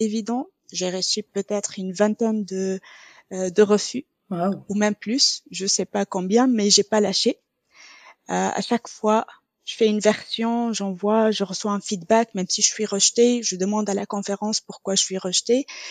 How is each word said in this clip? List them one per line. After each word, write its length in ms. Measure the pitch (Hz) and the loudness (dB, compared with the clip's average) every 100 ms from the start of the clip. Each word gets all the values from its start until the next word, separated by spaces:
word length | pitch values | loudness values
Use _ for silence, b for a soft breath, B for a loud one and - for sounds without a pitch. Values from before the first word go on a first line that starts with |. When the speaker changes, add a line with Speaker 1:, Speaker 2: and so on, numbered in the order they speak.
Speaker 1:
évident. 460 | 220 220 208 240 349 _ _ | -2 -2 -2 -4 -6 _ _
J'ai 180 | 175 180 | -6 -4
reçu 320 | 185 - 214 | -2 -2 -4
peut-être 560 | - 202 - 208 - - | -4 -6 -2 -4 -4 -6
une 140 | 185 | -6
vingtaine 520 | 180 214 214 226 220 | 0 0 2 0 0
de, 360 | 190 190 190 190 B B B B _ | -4 -4 -2 -4 B B B B _
euh, 180 | 185 185 | -6 0
de 120 | 180 | 2
refus. 440 | 202 208 - 254 - _ - | 4 2 0 -8 -10 _ -8
Speaker 2:
Waouh. 340 | 175 185 175 - | -2 -2 -2 -4
Speaker 1:
Ou 60 | |
même 200 | 202 208 | -2 0
plus, 480 | 208 202 262 - - - | -2 -4 0 0 -2 -10
je 160 | 180 196 | -6 -2
sais 180 | - | -2
pas 220 | 185 202 196 | -2 -4 -2
combien, 400 | 196 180 226 262 | -4 2 4 4
mais 240 | 226 202 | 4 4
j'ai 140 | 196 | 4
pas 160 | - 214 | 4 2
lâché. 380 | 196 190 233 - _ _ _ B B B B _ - | 2 2 0 -2 _ _ _ B B B B _ -6
Euh, 20 | 185 190 | -2 -2
à 60 | - | -2
chaque 260 | - 240 - | -2 -2 -4
fois, 380 | - 214 220 - B _ _ | -2 2 2 0 B _ _
je 100 | - | -12
fais 120 | - 220 | 0 2
une 120 | 214 | 4
version, 720 | 208 208 - - 226 233 233 | 2 2 -4 -4 -2 -2 -2
j'envoie, 580 | 214 196 180 202 220 220 | -2 -4 -2 0 4 2
je 120 | 208 | 2
reçois 280 | 196 185 208 | -4 -4 -4
un 80 | 202 | -4
feedback, 540 | - 196 165 226 233 | -4 -6 2 2 2
même 120 | 190 185 | -4 -4
si 140 | - | 0
je 60 | - | 0
suis 180 | - 214 | 0 -4
rejetée, 560 | 196 - - 240 240 | 0 2 4 4 4
je 140 | 220 180 | -2 -2
demande 340 | 190 214 202 | 0 0 0
à 40 | |
la 120 | 202 202 | -4 -4
conférence 540 | 202 202 196 214 220 | -6 -4 -4 -2 -4
pourquoi 340 | - - - | -6 -8 -2
je 80 | 196 | 0
suis 160 | - 185 | 0 -4
rejetée. 480 | 185 175 - 254 - B B | -2 -2 2 2 2 B B